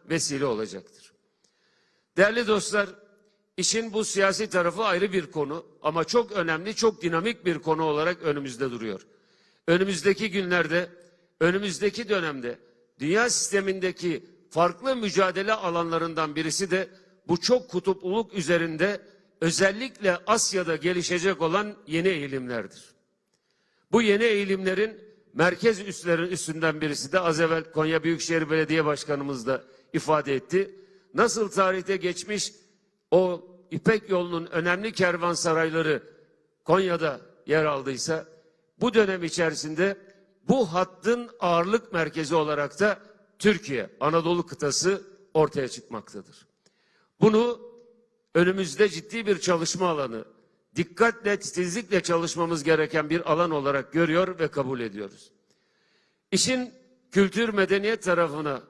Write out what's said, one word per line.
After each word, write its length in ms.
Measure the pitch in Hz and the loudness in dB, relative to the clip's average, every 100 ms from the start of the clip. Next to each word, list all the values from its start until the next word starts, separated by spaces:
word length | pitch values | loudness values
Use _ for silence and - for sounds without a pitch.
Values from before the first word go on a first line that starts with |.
| - | -6
vesile 360 | 160 156 139 139 | -4 -2 -2 -2
olacaktır. 680 | 110 107 95 - _ - _ _ _ _ _ _ _ _ _ _ 170 | -2 -6 -10 -18 _ -20 _ _ _ _ _ _ _ _ _ _ 2
Değerli 300 | 202 233 214 | 4 4 0
dostlar, 420 | 208 - 208 202 - _ _ _ _ _ - | 0 0 -2 -2 -8 _ _ _ _ _ -4
işin 360 | 175 226 226 | -2 -2 -2
bu 120 | 208 208 | -4 -2
siyasi 440 | 196 196 190 214 | 2 2 2 -2
tarafı 340 | 185 170 175 | 0 0 0
ayrı 300 | 214 180 196 | -2 0 0
bir 180 | 185 151 | -2 -4
konu 340 | 156 143 165 - _ | -4 -4 -6 -12 _
ama 220 | 151 165 | -4 -2
çok 280 | 160 240 226 | 2 0 0
önemli, 440 | 208 165 160 196 - | -2 0 -2 -4 0
çok 260 | 226 - | 0 2
dinamik 440 | 170 165 208 233 180 | -2 0 0 -2 -2
bir 140 | 156 | -2
konu 240 | 160 156 | 0 0
olarak 380 | 160 147 165 175 | 2 2 0 0
önümüzde 480 | 165 143 139 117 131 | -2 -2 -4 -6 -6
duruyor. 300 | 120 110 95 - _ _ _ _ _ - | -4 -6 -8 -12 _ _ _ _ _ 2
Önümüzdeki 640 | 175 196 175 196 190 214 | 2 2 0 0 0 0
günlerde, 580 | 190 180 180 160 165 175 - - _ _ _ | -2 0 2 2 0 -2 -10 -20 _ _ _
önümüzdeki 680 | 165 190 202 147 202 202 214 | 2 2 -2 -2 -2 -2 -2
dönemde 500 | 202 160 139 120 - _ _ _ _ | -2 -2 -4 -8 -10 _ _ _ _
dünya 300 | 143 208 240 | 0 2 2
sistemindeki 960 | 233 - 202 196 190 185 175 175 147 - _ _ | 0 0 0 -2 -2 -4 -4 -4 -4 -8 _ _
farklı 460 | 160 175 175 262 254 | 0 0 0 -4 -2
mücadele 580 | 208 156 185 180 196 | 0 2 2 0 -2
alanlarından 800 | 220 185 170 170 165 165 160 156 147 | 0 0 -2 -2 -2 -2 -2 -4 -2
birisi 360 | 160 147 190 | -4 -2 -2
de 180 | 185 180 - _ _ - | -2 -4 -12 _ _ -4
bu 120 | 175 | -2
çok 300 | - 247 254 | 2 0 0
kutupluluk 640 | 180 196 190 180 208 220 | -4 -2 -2 -2 -2 -2
üzerinde 680 | 196 147 170 165 160 190 196 - - _ _ | -4 0 0 0 0 -2 -2 -12 -20 _ _
özellikle 760 | 165 139 190 208 262 - 196 175 - | -2 2 2 2 -8 -2 0 0 2
Asya'da 480 | 220 - 190 170 156 | 2 2 -2 -2 -2
gelişecek 640 | 165 180 165 180 190 160 | -2 -2 -2 0 0 0
olan 340 | 160 190 214 - - | 0 0 -2 -8 -6
yeni 200 | 165 185 | 0 0
eğilimlerdir. 880 | 165 143 135 123 117 98 - - _ _ _ _ _ _ _ _ _ _ | 0 -4 -6 -6 -6 -8 -14 -20 _ _ _ _ _ _ _ _ _ _
Bu 100 | 220 | 2
yeni 220 | 220 202 | 4 4
eğilimlerin 800 | 233 208 196 190 185 185 220 220 - _ _ | 4 2 0 -2 0 0 -2 -6 -20 _ _
merkez 460 | 131 175 175 226 202 | 2 2 4 0 0
üslerin 480 | 202 - 175 165 180 | -4 -8 0 0 0
üstünden 540 | 180 - 156 160 151 | -4 -6 -2 -2 0
birisi 300 | 151 139 139 | -4 -4 -2
de 80 | 185 | 0
az 200 | 170 156 | 2 2
evvel 320 | 165 165 160 | 2 0 -2
Konya 320 | 156 156 160 | -2 0 0
Büyükşehir 460 | 156 165 - 165 156 | 0 -2 -2 -2 0
Belediye 360 | 160 151 160 151 | 0 2 2 2
Başkanımız 640 | 143 - 143 139 131 113 | -2 -4 -4 -4 -4 -2
da 160 | 131 - - _ | -4 -6 -20 _
ifade 420 | 160 - 151 139 131 | -6 0 0 2 -4
etti. 400 | - 180 196 - - _ _ | 0 0 0 -8 -20 _ _
Nasıl 360 | - 226 226 202 | 0 2 2 -2
tarihte 480 | 185 190 185 180 190 | 2 2 0 -2 -2
geçmiş 540 | 180 175 - 208 - - _ _ _ _ _ | -2 -6 -6 -6 -6 -10 _ _ _ _ _
o 340 | 175 185 170 - - _ | 4 4 0 -10 -20 _
İpek 380 | - - 220 - | -2 2 2 0
Yolu'nun 360 | 185 175 170 165 | -2 0 -4 -4
önemli 460 | 175 175 180 220 | -2 0 0 -2
kervansarayları 1120 | - 180 170 175 165 170 160 160 160 156 139 - - _ _ _ _ | 0 0 2 -2 0 0 2 2 0 0 -2 -4 -20 _ _ _ _
Konya'da 580 | - 180 185 170 156 127 - _ - | 2 4 4 0 -2 -4 -12 _ 0
yer 200 | 156 156 | 2 2
aldıysa, 600 | 139 135 123 - 160 - - _ _ _ _ | 0 -4 -6 -4 -4 -6 -20 _ _ _ _
bu 120 | 240 | 2
dönem 300 | 220 202 185 | 4 4 0
içerisinde 760 | 170 175 160 151 156 156 196 196 - - _ _ - | -4 0 0 0 -6 0 0 0 -12 -20 _ _ 2
bu 240 | 262 185 | 2 4
hattın 560 | 175 180 - 208 240 240 - | 0 -2 -2 -2 -2 -2 -4
ağırlık 540 | 175 170 180 226 - | 2 2 2 0 0
merkezi 420 | 175 156 160 147 165 | -2 -2 -4 0 0
olarak 440 | 151 147 143 - | 0 -2 -4 0
da 200 | 208 190 - _ _ _ | 0 0 -8 _ _ _
Türkiye, 500 | 208 180 - 127 98 - | 2 2 -2 -6 -6 -2
Anadolu 460 | 143 165 165 175 175 | 0 2 2 0 -2
kıtası 580 | - 147 - 170 196 - - _ | -4 -2 0 0 -2 -6 -20 _
ortaya 340 | 156 151 147 127 | 2 2 0 -4
çıkmaktadır. 800 | - - 113 - 104 - - _ _ _ _ _ _ _ _ | -8 -12 -12 -12 -16 -18 -20 _ _ _ _ _ _ _ _
Bunu 400 | 214 214 240 233 - - _ _ _ _ _ | 4 6 2 -2 -12 -20 _ _ _ _ _
önümüzde 560 | 165 175 196 180 135 208 | 2 2 2 -4 2 0
ciddi 360 | 165 - 226 208 | 0 -8 -6 -2
bir 140 | 185 | 0
çalışma 500 | - 170 165 175 185 | 2 0 0 0 -2
alanı, 360 | 151 131 113 - _ _ _ _ - | 0 -4 -8 -12 _ _ _ _ -6
dikkatle, 640 | 170 - 233 226 202 202 | -6 2 0 2 -2 -4
titizlikle 640 | - 175 180 196 185 190 | -4 -6 -4 -6 -2 -2
çalışmamız 600 | 170 170 165 170 170 165 | 0 0 -2 -2 -2 -2
gereken 460 | 143 156 151 156 151 | 0 0 2 -2 -2
bir 220 | 165 - | -2 0
alan 200 | 156 175 | 0 2
olarak 420 | 151 139 139 - | 0 0 -2 -2
görüyor 460 | 160 170 160 185 175 | 0 2 2 0 -2
ve 80 | 156 | -4
kabul 320 | 147 131 127 | -2 -4 -4
ediyoruz. 520 | 113 101 98 - - _ _ _ _ _ _ _ _ _ _ | -6 -8 -12 -14 -20 _ _ _ _ _ _ _ _ _ _
İşin 420 | 190 - 254 247 - _ _ _ | 0 2 0 -2 -12 _ _ _
kültür, 380 | 190 190 190 233 | 2 2 2 0
medeniyet 540 | 202 185 196 208 226 | 2 2 2 0 -2
tarafına 600 | 185 175 165 147 151 127 | 0 2 2 0 -4 -6